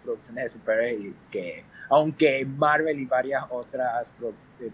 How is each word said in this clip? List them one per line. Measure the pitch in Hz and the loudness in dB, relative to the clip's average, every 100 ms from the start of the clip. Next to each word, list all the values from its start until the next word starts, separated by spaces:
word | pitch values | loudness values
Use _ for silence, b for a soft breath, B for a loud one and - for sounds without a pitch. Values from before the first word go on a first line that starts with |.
producciones | 120 110 - 117 | -8 -8 -10 -8
de | 120 | -8
superhéroes | 113 113 110 120 107 | -4 0 2 0 -2
y | 101 - - | -8 -14 -10
que | 98 87 76 - B B | -8 -8 -10 -16 B B
aunque | 143 156 147 156 135 135 | 4 4 4 4 4 -2
Marvel | 139 151 151 160 143 | 0 2 4 2 -2
y | 127 | 0
varias | 127 131 135 120 | 0 0 -4 -4
otras | 123 120 127 123 117 117 - | -8 -6 -4 -2 -2 -6 -8
pro-, | 117 - - - | -10 -10 -16 -14
eh, | 113 | -12